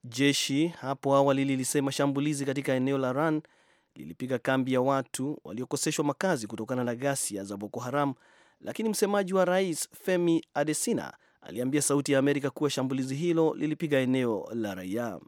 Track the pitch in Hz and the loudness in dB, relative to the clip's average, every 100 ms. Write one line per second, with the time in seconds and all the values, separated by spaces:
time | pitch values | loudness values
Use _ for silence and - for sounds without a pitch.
0 | 123 117 143 139 - 139 165 - 131 135 | -10 2 4 4 0 0 0 -2 -6 -4
1 | 139 139 139 139 135 135 127 147 135 131 | 2 4 6 4 2 0 0 0 0 0
2 | 143 139 147 143 139 139 135 131 131 139 | 0 2 -2 -2 -2 -2 0 0 2 0
3 | 131 131 160 156 - _ _ _ _ - | 0 0 0 0 -4 _ _ _ _ -16
4 | 73 85 127 127 - 131 127 127 131 135 | -16 -10 -4 -2 2 2 2 2 2 0
5 | 131 - 135 151 - 104 123 135 - 151 | -2 -6 -6 -6 -10 -10 -6 -2 -2 0
6 | 147 139 190 151 104 113 110 127 120 120 | -2 0 0 0 -2 -8 -4 -2 -2 -2
7 | 139 135 - 101 98 101 104 - 123 143 | -2 -2 -4 -6 -8 -8 -8 -8 -2 0
8 | 143 123 _ _ _ _ - 233 220 208 | 0 -2 _ _ _ _ -10 -4 -2 0
9 | 196 202 185 190 180 185 190 151 - - | 2 2 2 2 4 4 2 -2 -6 -6
10 | - 185 175 165 - 147 147 151 - 175 | -2 2 4 2 0 -2 0 0 0 -2
11 | 76 - _ _ - 95 127 147 - 143 | -4 -14 _ _ -12 -6 0 0 2 2
12 | 139 135 139 143 135 - 147 - 131 135 | 4 4 4 2 -2 -2 -2 0 -2 -2
13 | 131 135 175 165 160 - 151 151 160 139 | -2 -2 0 4 2 2 -4 -4 0 2
14 | 127 131 123 104 - 117 107 95 92 107 | 2 2 2 -2 -4 -6 -6 -6 -6 -4
15 | 117 87 | -6 -8